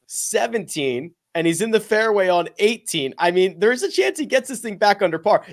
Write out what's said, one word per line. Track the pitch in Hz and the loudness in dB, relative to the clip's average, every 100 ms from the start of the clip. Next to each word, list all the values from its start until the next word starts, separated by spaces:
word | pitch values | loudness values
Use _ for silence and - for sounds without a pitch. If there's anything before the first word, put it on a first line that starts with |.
| _ | _
seventeen, | - - 220 233 226 165 156 139 123 170 _ _ | -10 -4 -2 -2 -4 -6 -4 -2 -4 -8 _ _
and | 170 165 | -2 0
he's | 165 | 0
in | 226 | 0
the | 220 | 0
fairway | 220 214 220 208 185 | 2 0 2 2 2
on | 175 165 - | 2 0 0
eighteen. | 208 233 - 160 135 - | 0 0 -6 -4 -4 0
I | 175 | 2
mean, | 180 190 165 | 2 0 2
there's | 214 254 | 0 2
a | 392 | -2
chance | - 392 311 | 0 0 -2
he | 240 | -2
gets | 254 254 | -2 -2
this | 240 | -8
thing | 233 190 | -10 0
back | 208 202 | 2 2
under | 185 160 | 0 0
par. | 208 185 - | 2 2 0